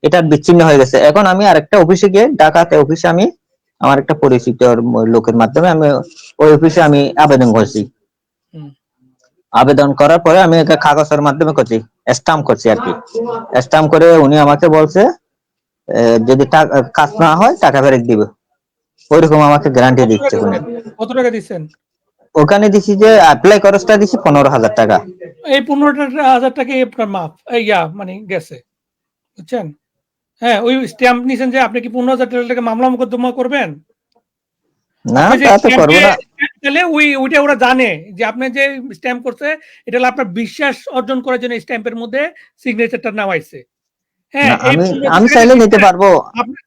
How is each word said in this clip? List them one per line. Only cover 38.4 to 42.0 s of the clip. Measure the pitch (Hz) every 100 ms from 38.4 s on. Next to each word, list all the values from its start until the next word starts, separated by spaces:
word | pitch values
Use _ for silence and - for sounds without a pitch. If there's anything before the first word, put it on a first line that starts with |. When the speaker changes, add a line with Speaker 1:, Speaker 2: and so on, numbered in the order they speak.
| 262
Speaker 2:
যে | 247 277 269 262
স্ট্যাম্প | 185 254 247
করছে, | 247 240 294 311 _ _ -
এটা | 233
হলো | 254
আপনার | 254 226
বিশ্বাস | 180 226 - 285 247 -
অর্জন | 262 220 262
করার | 247 254
জন্য | 240 240
স্ট্যাম্পের | - 233 220
মধ্যে | 226